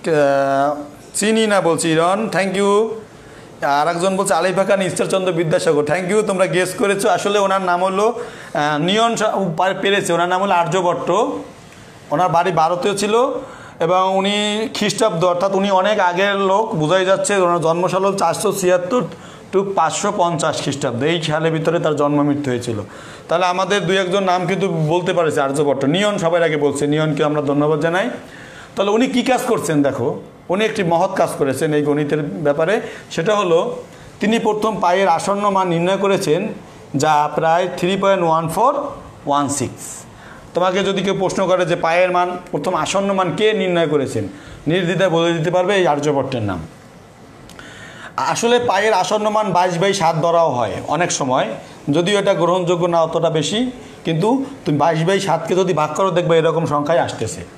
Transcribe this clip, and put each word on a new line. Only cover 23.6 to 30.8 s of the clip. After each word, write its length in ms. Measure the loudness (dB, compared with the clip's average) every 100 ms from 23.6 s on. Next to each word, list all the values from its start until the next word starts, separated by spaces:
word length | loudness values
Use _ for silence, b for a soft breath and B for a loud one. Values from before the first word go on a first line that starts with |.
| 0 0 0
দুই 100 | 0
একজন 260 | 0 0
নাম 240 | 0 0 0
কিন্তু 200 | -2 -2
বলতে 460 | 0 0 0 0
পারেছে 280 | 0 0 0
আর্যভট্ট। 440 | 0 0 0 2 2
নিয়ন 320 | 2 0 0
সবার 260 | 0 2
আগে 140 | 2 2
বলছে, 300 | 0 0 0
নিয়নকে 360 | 2 0 0
আমরা 180 | 0 0
ধন্যবাদ 380 | 0 0 2 2
জানাই। 300 | 0 0 -2 -6 -14 B B B B -2
তাহলে 160 | 0
উনি 160 | 2 2
কি 160 | 2
কাজ 180 | 2 0
করছেন 400 | 2 -2 0 2
দেখো, 400 | 2 0 -4 -4 -12 -20 -4
উনি 160 | 0 0
একটি 180 | 0